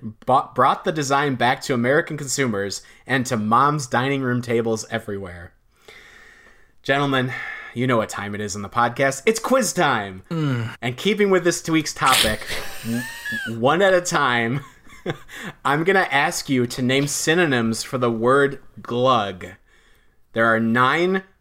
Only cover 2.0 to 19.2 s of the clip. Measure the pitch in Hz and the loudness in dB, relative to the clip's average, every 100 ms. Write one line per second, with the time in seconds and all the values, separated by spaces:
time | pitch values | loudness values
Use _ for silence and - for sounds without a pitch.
2 | 165 151 139 143 131 101 98 - - - | 0 -6 -6 -2 -2 -2 -4 -8 -12 -18
3 | - 131 123 117 107 120 143 151 127 123 | -4 -2 0 -2 2 4 4 2 -2 -2
4 | 131 139 127 123 120 117 113 110 - 113 | 0 -2 -2 -2 0 -2 0 -2 -4 -8
5 | - 98 92 87 87 - _ _ - - | -6 -10 -10 -14 -18 -20 _ _ -20 -20
6 | - - - - - - - _ - 139 | -20 -20 -20 -20 -20 -20 -20 _ -2 0
7 | 143 135 127 120 - - - 120 131 117 | 2 0 0 -4 -10 -12 -12 -4 0 2
8 | 104 - 101 101 104 104 101 120 120 123 | 0 -4 -8 -6 -6 -8 -4 0 0 2
9 | 139 135 - 220 - 262 190 180 147 117 | 0 0 0 0 2 2 2 0 0 0
10 | 98 92 - 165 147 120 113 - 120 123 | -4 -10 -8 -4 -2 -2 -4 -6 -8 -2
11 | 196 208 202 185 175 170 - 160 151 - | 0 2 4 4 2 0 0 0 -2 0
12 | 143 131 107 107 - - - - 113 117 | 2 4 2 -2 -6 -8 -8 -8 -6 -6
13 | 123 - - - 117 113 123 165 196 185 | -6 -10 -8 -8 -6 0 2 4 4 4
14 | 175 170 139 120 113 147 - - - - | 2 0 2 2 0 -2 -6 -16 -20 -12
15 | 175 - - - 196 - 131 143 165 196 | -10 -10 -12 -14 -14 -6 -2 0 2 2
16 | 175 139 156 - - 131 120 - 123 131 | 2 0 0 -2 -2 0 0 -2 0 0
17 | 143 - - 170 165 123 113 113 - 131 | 0 -2 0 2 4 2 0 -2 -4 -2
18 | 123 113 120 139 139 135 - - - 120 | 0 2 4 4 4 0 -14 -18 -6 0
19 | 131 120 | 4 4